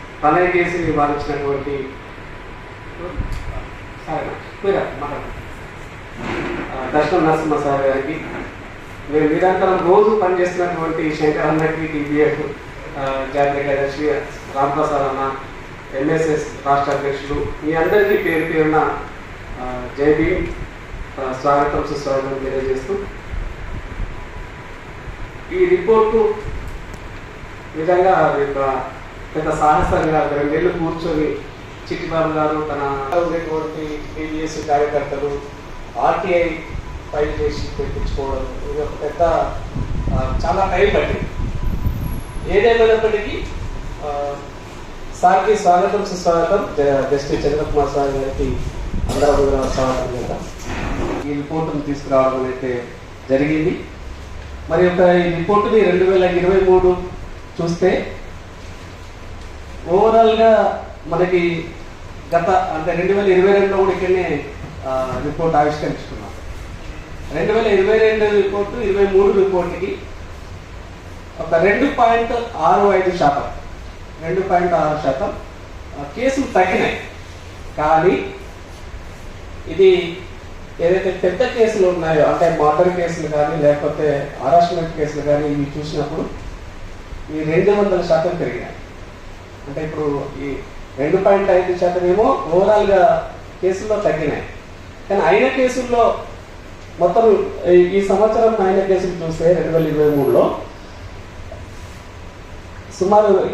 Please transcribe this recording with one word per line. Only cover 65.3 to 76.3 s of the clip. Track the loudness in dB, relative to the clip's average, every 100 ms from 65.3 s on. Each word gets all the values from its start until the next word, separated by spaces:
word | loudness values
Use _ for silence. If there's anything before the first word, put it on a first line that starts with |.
| 0 2 4
ఆవిష్కరించుకున్నాం. | 4 2 -4 -4 -8 -12 -12 -12 -12 -10 -10 -12 -12 -12 -12 -12 -8
రెండు | -2 2
వేల | 2 4
ఇరవై | 4 4 6
రెండు | 6 4
రిపోర్టు, | 4 4 2 0 -2 -2
ఇరవై | 0 2
మూడు | 4 6 6
రిపోర్టుకి | 6 4 2 0 -2 -6 -6 -10 -14 -14 -14 -14 -14 -14 -16 -16 -16 -16 -16 -14 -10
ఒక | 0
రెండు | 4 4 4 2 4
పాయింట్ | 4 4 2 -2 -4 0
ఆరు | 4 6 6
ఐదు | 4 2 2
శాతం, | 2 2 -2 -8 -12 -14 -14 -16 -16 -10
రెండు | -4 -2
పాయింట్ | 2 2 2
ఆరు | 2 2 0
శాతం, | -2 -2 -2 -6 -12 -16 -16 -16 -14 -12
ఆ, | -10 -2
కేసులు | -2